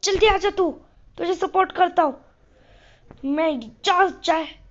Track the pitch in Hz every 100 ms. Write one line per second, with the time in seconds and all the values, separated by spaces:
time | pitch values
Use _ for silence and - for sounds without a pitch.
0 | - 392 427 392 381 392 349 - - _
1 | - - 339 359 381 370 370 359 349 349
2 | 311 - - _ _ _ _ - - _
3 | - - 269 294 320 285 226 - - 359
4 | 381 - - 320 302 - -